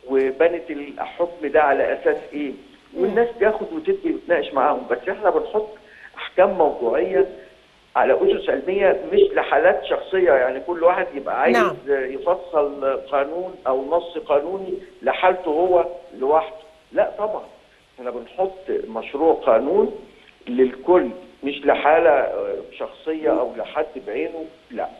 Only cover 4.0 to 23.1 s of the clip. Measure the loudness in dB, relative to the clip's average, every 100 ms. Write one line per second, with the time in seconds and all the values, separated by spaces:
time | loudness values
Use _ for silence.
4 | -2 -6 0 0 0 0 2 0 -4 -4
5 | -4 0 0 0 -2 -4 -4 -12 -20 -20
6 | -20 -16 -8 2 2 4 2 2 0 0
7 | 0 2 0 -2 -20 _ _ _ _ 0
8 | 2 4 4 2 0 -2 -2 2 2 2
9 | 2 4 4 4 2 4 4 2 -2 -4
10 | -2 2 4 4 2 -2 -6 2 2 2
11 | -2 -6 -4 0 2 4 2 -2 -2 -2
12 | -2 -4 -2 -2 0 0 0 -2 -4 -4
13 | -2 -2 -2 -4 -8 -6 -2 -2 0 -2
14 | -2 -12 0 0 0 -8 -8 -10 -10 -6
15 | -4 2 2 2 -2 0 4 2 2 -6
16 | -16 -6 2 2 0 -12 -20 _ _ -2
17 | -2 -2 -6 -6 -12 -20 _ _ _ -12
18 | -10 -10 -12 -4 -4 -4 -6 -4 -4 -10
19 | -8 0 2 2 4 4 4 2 2 -2
20 | -18 -20 -20 _ -6 2 2 2 4 4
21 | 4 -6 -18 -10 -8 -2 0 2 4 6
22 | 6 4 2 -2 -4 -6 -10 -12 -12 -10
23 | -8